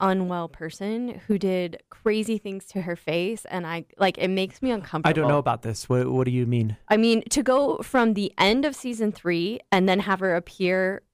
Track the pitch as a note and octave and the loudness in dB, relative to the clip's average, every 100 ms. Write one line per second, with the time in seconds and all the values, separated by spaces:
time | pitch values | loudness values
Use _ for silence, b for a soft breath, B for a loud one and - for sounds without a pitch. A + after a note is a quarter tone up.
0 | G3 F#3+ F3+ F3 E3 - E3 - G3 A3+ | 0 2 0 -4 -6 -10 -12 -8 -6 -4
1 | B3 G#3 - G3+ F#3+ F#3 F3 - _ - | -6 -10 -2 0 0 0 -4 -8 _ -4
2 | A3 G#3+ G#3+ G#3+ G3+ F#3+ - G3 F3 E3+ | 0 0 0 -4 -4 -12 -8 -8 -6 -6
3 | - E3 F3+ A3+ - F#3 E3+ E3+ - - | -2 -2 -2 -6 -8 -8 -6 -8 -10 0
4 | F#3+ - F#3 F#3+ F#3+ - C4 A3+ E3+ D#3 | 0 2 -2 0 -2 -4 -2 -2 -4 -2
5 | D#3 D#3 C#3 D3 C3 A#2+ A2+ G#2+ - B2 | 0 2 2 2 2 -2 -4 -8 0 0
6 | B2+ B2+ B2+ B2 A#2+ A#2+ A2 G#2+ - G#3+ | 2 0 0 0 2 2 0 -2 0 2
7 | A3+ A3+ - - B3+ B3+ C#4+ - - C4 | 4 2 0 -2 2 2 2 -2 0 2
8 | A#3 G#3 G3+ - F#3+ B3 D4 C4+ B3+ A3+ | 2 2 -2 2 2 4 0 -4 -8 -2
9 | G#3+ G#3 F3 E3+ F3 A#3+ - G3 F#3+ F#3 | -4 -2 -2 0 -2 -6 0 2 4 2
10 | G3+ F#3+ F#3+ E3+ F3 - F3+ F#3 F#3 G3 | 2 0 0 0 -2 -4 0 2 0 -4
11 | _ | _